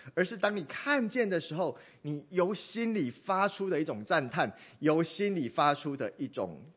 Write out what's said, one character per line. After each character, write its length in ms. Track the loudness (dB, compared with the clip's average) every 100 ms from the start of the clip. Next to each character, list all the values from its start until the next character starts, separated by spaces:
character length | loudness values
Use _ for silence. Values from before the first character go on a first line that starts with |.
| -6
而 100 | -2
是 120 | -2 0
当 200 | 0 0
你 60 |
看 460 | -6 -6 0 0 2
见 200 | 2 2
的 120 | 0
时 160 | -2 -2
候， 200 | -2 -4 -12 -12
你 220 | -8 -8 -4
由 240 | 0 2
心 400 | 0 -4 -2 0
里 160 | 0 -2
发 380 | -4 -2 0 0
出 200 | 0 -2
的 120 | 0
一 40 |
种 200 | 0 -4
赞 260 | 0 2 2
叹， 260 | 0 0 -2 -18 -2
由 240 | 2 4
心 320 | 2 0 0
里 140 | 0 0
发 260 | 2 4
出 220 | 4 -2 -4
的 160 | -4 -4
一 100 | -6
种 340 | -4 -6 -6 -18